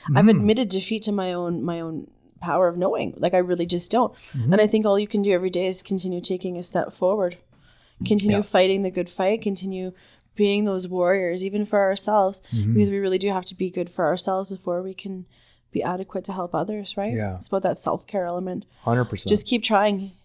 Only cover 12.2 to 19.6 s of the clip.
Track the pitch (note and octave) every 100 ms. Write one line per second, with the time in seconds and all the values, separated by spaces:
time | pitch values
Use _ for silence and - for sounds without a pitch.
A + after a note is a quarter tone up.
12.2 | F#3+ G3+ - A#2 G#2 G#3 G3+ G3 G3 F#3
13.2 | G3+ F#3 F#3 F#3 F#3 F3 E3+ - D#3+ F3+
14.2 | - F#3+ G3 F#3+ F#3 F3 F#3+ F#3 G3 F#3
15.2 | F3+ _ _ _ _ - E3 F#3 F#3+ F#3+
16.2 | F#3+ F#3 F3 E3 F#3+ G#3+ G3 - G#3 A2
17.2 | G2+ F2+ - F#3+ F#3+ - - - - G3+
18.2 | F3 F3+ F#3 F#3 - _ A#2 B2 A#2+ G2+
19.2 | - G3+ - A#3